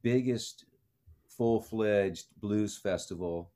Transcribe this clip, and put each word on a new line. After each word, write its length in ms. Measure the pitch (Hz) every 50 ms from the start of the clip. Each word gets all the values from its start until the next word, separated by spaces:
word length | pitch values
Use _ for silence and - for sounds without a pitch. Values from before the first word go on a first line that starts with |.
biggest 600 | - 117 120 127 123 127 120 110 - - - - _ _ _ _ _ _ _ _ _ - - _ _ _
full-fledged 1000 | - - 120 117 113 110 110 - 113 110 107 104 104 101 98 95 85 80 - _ _ -
blues 380 | - 104 104 107 107 101 - -
festival 720 | - 101 90 87 - - 92 85 90 87 85 85 87 - _